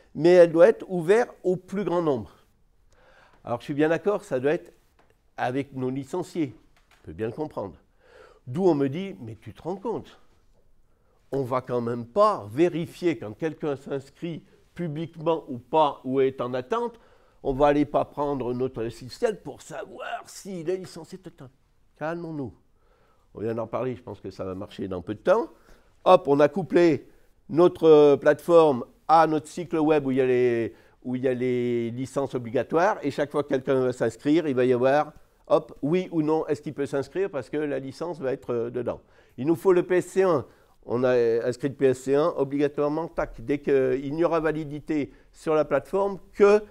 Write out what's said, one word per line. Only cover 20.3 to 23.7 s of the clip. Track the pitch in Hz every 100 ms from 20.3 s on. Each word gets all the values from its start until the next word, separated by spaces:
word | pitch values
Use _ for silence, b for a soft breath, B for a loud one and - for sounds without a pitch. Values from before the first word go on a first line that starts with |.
| - 196 180 160
est | 190
licencié. » | 165 170 147 185 165 - 127 _ _ _ _ -
Calmons-nous. | 151 175 165 151 123 - _ _ _ _ _ _ _
On | -
vient | 110
d'en | 113
parler, | 113